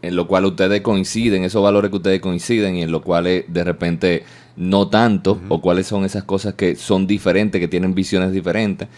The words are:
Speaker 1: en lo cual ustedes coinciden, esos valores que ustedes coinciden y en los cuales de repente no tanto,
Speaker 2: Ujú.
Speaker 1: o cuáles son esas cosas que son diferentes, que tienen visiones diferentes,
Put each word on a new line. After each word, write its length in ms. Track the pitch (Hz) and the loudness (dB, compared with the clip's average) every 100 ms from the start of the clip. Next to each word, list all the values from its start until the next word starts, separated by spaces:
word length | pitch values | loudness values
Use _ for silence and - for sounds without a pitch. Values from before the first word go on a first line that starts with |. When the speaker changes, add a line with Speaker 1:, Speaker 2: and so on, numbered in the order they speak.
Speaker 1:
en 140 | 87 90 | -4 -4
lo 100 | 85 | 2
cual 200 | 95 95 | 2 2
ustedes 340 | 85 95 101 | 0 0 2
coinciden, 640 | 107 101 95 110 117 95 | 0 0 0 0 0 2
esos 180 | 92 104 | 0 2
valores 280 | 101 101 101 | 4 4 2
que 60 | 98 | -2
ustedes 220 | 90 95 | 0 0
coinciden 560 | 92 90 - 117 101 90 | -2 -6 -2 0 0 -2
y 60 | |
en 80 | 82 | -2
los 120 | 80 | -4
cuales 420 | 85 85 87 90 - | 0 0 2 0 -2
de 160 | 87 | -4
repente 600 | 87 82 87 82 90 82 - - - - | -2 -2 -2 0 0 0 -4 -20 -20 -8
no 320 | 90 98 98 | 0 2 4
tanto, 440 | 107 117 98 95 | 4 4 2 2
Speaker 2:
Ujú. 100 | 101 92 | -2 0
Speaker 1:
o 120 | 82 | 0
cuáles 260 | 90 90 95 | 2 0 0
son 180 | 101 95 | -2 -2
esas 180 | 104 | -4
cosas 300 | - 98 104 | -4 -4 -4
que 200 | 95 92 - | -2 -2 -2
son 300 | - 95 95 | 0 0 2
diferentes, 540 | 101 95 90 104 92 | 0 2 2 2 0
que 80 | 87 | -2
tienen 260 | 90 92 | 0 0
visiones 380 | 92 92 95 92 | -2 0 0 0
diferentes, 560 | 95 87 107 107 95 95 | -2 -2 -2 -2 -4 -10